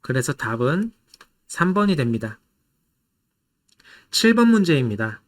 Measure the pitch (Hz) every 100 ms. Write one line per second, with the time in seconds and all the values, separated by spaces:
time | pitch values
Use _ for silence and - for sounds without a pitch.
0 | - 131 123 135 - 117 123 170 226 _
1 | _ _ _ _ _ - 175 190 202 170
2 | 120 113 110 107 _ _ _ _ _ _
3 | _ _ _ _ _ _ _ _ - -
4 | _ - 226 233 233 226 175 147 123 104
5 | 110 107